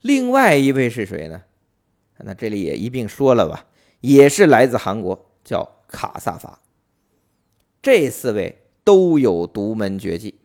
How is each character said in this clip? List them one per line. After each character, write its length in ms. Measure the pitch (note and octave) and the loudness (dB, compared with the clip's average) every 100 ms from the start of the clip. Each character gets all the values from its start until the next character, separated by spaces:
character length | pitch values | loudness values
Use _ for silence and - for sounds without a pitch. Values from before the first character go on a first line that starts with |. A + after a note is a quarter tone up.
另 280 | A#3 C#4 B3 | 0 -2 0
外 260 | C4+ A#3 C#3+ | 2 2 2
一 140 | C3+ | 2
位 180 | C3+ B2 | 0 -2
是 180 | A2+ F#2+ | -4 -10
谁 200 | F2+ D#2 | -10 -12
呢？ 160 | E2+ _ _ _ _ _ _ _ _ | -16 _ _ _ _ _ _ _ _
那 160 | G2+ | -18
这 140 | G2 A2 | -10 -8
里 140 | G#2 | -6
也 140 | E2 C2 | -6 -6
一 120 | A2 | -8
并 180 | B2+ G#2+ | -8 -10
说 260 | - C3+ | -2 0
了 140 | A#2+ E2 | 2 0
吧， 180 | D#2+ _ _ _ _ | -4 _ _ _ _
也 280 | B2 C#3 C#3+ | 4 6 6
是 180 | E3 F3+ | 6 4
来 200 | A#2+ C3 | 6 4
自 100 | A#2 | 0
韩 240 | F#2+ G#2+ | -6 -8
国， 300 | F#2 F#2+ _ _ | -8 -10 _ _
叫 400 | _ E2+ - _ _ | _ -8 -8 _ _
卡 300 | - - - | -14 -12 -8
萨 160 | - E2+ | -10 -10
法。 240 | - _ _ _ _ _ _ _ _ _ _ _ _ _ | -18 _ _ _ _ _ _ _ _ _ _ _ _ _
这 260 | C4+ A#3 C3+ | 0 2 0
四 240 | - B2+ | -4 -6
位 300 | G#2 F2+ - _ _ | -6 -8 -12 _ _
都 340 | - G3 F3+ D3+ | 4 4 4 2
有 280 | B2 E2+ F2 | 2 0 -4
独 280 | G#2+ G2+ | -6 -6
门 240 | A2 G2 G2 | -6 -6 -6
绝 180 | F#2+ E2+ | -8 -10
技。 200 | G#2+ _ | -12 _